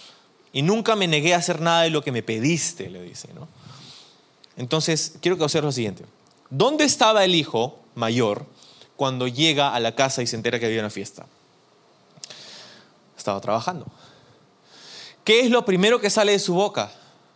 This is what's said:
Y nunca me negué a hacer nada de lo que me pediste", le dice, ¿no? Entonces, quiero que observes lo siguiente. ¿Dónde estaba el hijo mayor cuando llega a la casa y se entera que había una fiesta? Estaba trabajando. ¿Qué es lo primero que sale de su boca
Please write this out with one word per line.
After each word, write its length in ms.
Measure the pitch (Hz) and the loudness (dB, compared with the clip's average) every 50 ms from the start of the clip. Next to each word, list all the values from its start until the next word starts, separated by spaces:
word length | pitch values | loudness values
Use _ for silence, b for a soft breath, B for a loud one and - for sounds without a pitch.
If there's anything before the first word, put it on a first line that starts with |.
| B B B B B B B _ _ _ - | B B B B B B B _ _ _ -4
Y 80 | 131 | 0
nunca 340 | 143 175 214 233 214 226 226 | 2 2 2 2 2 0 0
me 120 | 208 190 | 2 2
negué 260 | 170 156 151 143 175 175 | 0 0 2 2 2 2
a 40 | |
hacer 220 | 175 170 - 170 151 | 2 0 -2 -4 -2
nada 220 | 165 170 170 170 | 0 2 2 2
de 80 | 165 165 | 2 2
lo 140 | 160 147 - | 0 -2 -4
que 80 | 143 | -2
me 100 | 123 113 | -4 -4
pediste", 680 | - - 110 113 120 151 170 151 - - - - 95 90 | -4 -4 -4 0 0 0 0 0 -2 -6 -6 -10 -12 -14
le 120 | 92 90 | -14 -16
dice, 280 | 90 87 90 - - - - | -16 -16 -18 -18 -18 -18 -18
¿no? 140 | - - - B B B B B B B B B B B B B B B B _ _ _ _ - | -20 -20 -20 B B B B B B B B B B B B B B B B _ _ _ _ -12
Entonces, 560 | - 127 120 156 160 156 - 160 151 - - - - | -10 -6 -2 -2 -2 0 0 0 -2 -2 -6 -6 -2
quiero 160 | - 175 185 | 0 0 0
que 60 | 165 156 | 2 0
observes 220 | 147 151 156 143 | 0 0 0 0
lo 60 | 147 | 0
siguiente. 340 | 131 127 113 104 92 - - - _ _ _ _ _ _ _ - | -2 -2 -4 -4 -6 -8 -16 -20 _ _ _ _ _ _ _ -6
¿Dónde 340 | 131 135 208 262 311 302 302 | 0 2 2 2 4 2 2
estaba 400 | 277 - - 247 220 220 208 190 | 2 4 4 4 4 4 4 4
el 100 | 185 180 | 4 2
hijo 460 | 165 139 - - 113 117 143 - - - _ - | 2 0 0 -2 -2 -2 -2 -6 -14 -20 _ -8
mayor 500 | 120 113 113 117 123 117 104 104 - - - B B B B B B B B _ | -4 -2 0 2 2 2 0 0 -2 -6 -14 B B B B B B B B _
cuando 320 | - 143 131 131 127 127 | -4 -2 -2 -2 -2 -4
llega 460 | 127 120 127 156 165 147 143 139 139 110 | -4 0 2 2 2 4 2 0 0 0
a 60 | 123 | 0
la 160 | 117 139 131 | -2 -2 0
casa 260 | - 139 135 - 135 | 0 0 0 0 -2
y 60 | 120 | -4
se 80 | 113 - | -4 -4
entera 240 | 113 107 120 120 113 | -4 -4 -2 -2 -2
que 60 | 117 | -2
había 140 | 110 110 113 | -2 -2 -2
una 80 | 107 104 | -4 -6
fiesta? 360 | - 95 98 - - - - - _ _ _ _ _ _ _ _ _ _ _ _ _ _ _ _ _ - - B B B B B B B B B B B B B B B _ _ _ | -8 -10 -12 -12 -14 -20 -20 -20 _ _ _ _ _ _ _ _ _ _ _ _ _ _ _ _ _ -18 -18 B B B B B B B B B B B B B B B _ _ _
Estaba 220 | - - 107 98 98 | -10 -6 -6 -6 -4
trabajando. 460 | - - 104 113 113 180 185 165 - - B B B B B B B B B B B _ _ _ B B B B B B B B B B B B - | -4 -2 -2 -2 -2 -4 -8 -8 -12 -16 B B B B B B B B B B B _ _ _ B B B B B B B B B B B B 2
¿Qué 180 | - 220 233 | 4 4 6
es 100 | 262 233 | 6 4
lo 140 | 240 240 240 | 4 2 2
primero 340 | 214 185 175 190 220 240 233 | 2 2 4 4 4 2 2
que 100 | 202 202 | 0 0
sale 220 | - 220 208 208 | 2 2 4 4
de 80 | 202 196 | 2 2
su 140 | 202 - 175 | 0 0 0
boca 360 | 180 208 202 - 123 104 - B B B B B B B B _ | 0 0 0 -2 -4 -6 -6 B B B B B B B B _